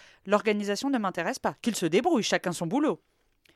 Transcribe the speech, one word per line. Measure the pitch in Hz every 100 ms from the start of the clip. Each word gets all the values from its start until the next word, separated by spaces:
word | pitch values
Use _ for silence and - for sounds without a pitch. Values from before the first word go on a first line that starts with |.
| - _
l'organisation | - 202 214 208 202 202 277
ne | 262
m'intéresse | 196 180 170 269
pas. | 202 -
Qu'ils | 233 208
se |
débrouillent, | 165 180 339 294
chacun | - 180 185
son | 170 170
boulot. | 247 294 165 _ _ _ _ _